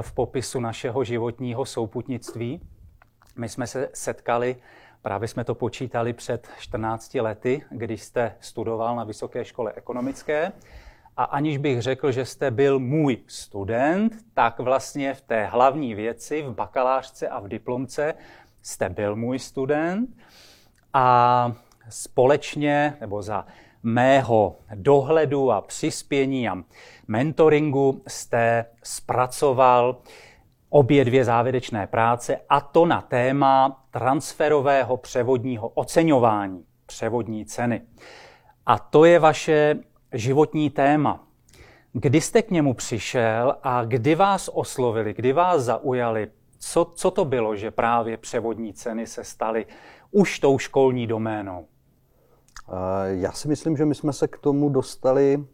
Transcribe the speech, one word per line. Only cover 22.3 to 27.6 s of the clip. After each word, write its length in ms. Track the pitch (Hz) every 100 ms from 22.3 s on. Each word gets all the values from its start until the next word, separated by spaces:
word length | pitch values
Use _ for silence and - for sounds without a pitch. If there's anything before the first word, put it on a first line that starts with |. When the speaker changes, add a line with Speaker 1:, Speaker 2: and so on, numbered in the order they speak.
| 147 - 151 147 147 147 143
Speaker 1:
nebo 200 | 110 104
za 240 | 98 101 - - _ _
mého 720 | 117 117 127 135 117 113 95 - - 104
dohledu 760 | 95 143 131 160 147 139 131
a 100 | 104
přispění 880 | - - 156 - - 143 135 135 113
a 80 | 92 - - - - -
mentoringu, 920 | 110 147 151 156 151